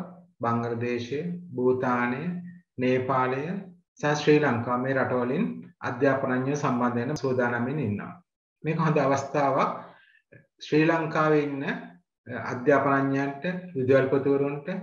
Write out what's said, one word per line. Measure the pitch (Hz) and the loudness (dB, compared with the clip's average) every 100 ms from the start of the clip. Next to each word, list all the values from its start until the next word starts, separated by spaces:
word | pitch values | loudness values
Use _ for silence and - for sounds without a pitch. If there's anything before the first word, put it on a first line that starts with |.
| - - - _ | -6 -14 -20 _
බංග්ලාදේශය, | 117 117 117 117 120 120 117 139 175 175 - | -2 0 -2 -2 -2 -4 -4 -6 -4 -8 -8
භූතානය, | 123 127 127 127 123 120 131 170 180 - - _ | -2 2 2 2 0 0 -2 -6 -8 -10 -16 _
නේපාලය | - 127 127 127 131 131 131 151 196 - - _ | -4 0 0 2 0 0 -2 -4 -8 -10 -20 _
සහ | _ 147 151 | _ -2 0
ශ්‍රී | - 151 | 6 6
ලංකාව | 147 117 120 123 | 6 0 0 -2
මේ | 131 | 0
රටවලින් | 135 123 127 120 147 247 - - - | 0 0 0 0 0 -2 -4 -14 -10
අධ්‍යාපනඥයෝ | - 123 139 135 131 127 131 143 | -8 0 2 2 0 0 0 -2
සම්බන්ධ | 147 123 120 117 | 0 0 0 0
වෙන | 120 147 | -2 -2
සූදානමින් | 135 127 120 120 120 156 | -2 0 0 0 -2 -2
ඉන්නවා. | 120 101 90 - _ _ _ _ | -2 -2 -6 -14 _ _ _ _
මේක | 156 170 | -4 0
හොඳ | 156 151 | 2 2
අවස්ථාවක් | 135 139 - 151 139 135 - - - - _ _ _ - _ _ | 2 0 0 0 0 2 0 -4 -12 -20 _ _ _ -20 _ _
ශ්‍රී | - 147 156 | 0 2 4
ලංකාවේ | 165 156 160 156 151 | 2 0 0 4 4
ඉන්න, | 143 139 | 2 -4
අ, | 151 247 - - _ _ - 120 107 | -4 -6 -10 -20 _ _ -12 -10 -6
අධ්‍යාපනඥයන්ට, | 120 123 139 143 139 139 139 139 139 175 175 - | -2 4 4 4 2 2 0 -2 -4 -6 -6 -6
විදුහල්පතිවරුන්ට, | 135 127 135 131 139 139 139 139 143 - 202 | -4 4 4 6 2 2 2 2 -2 -6 -8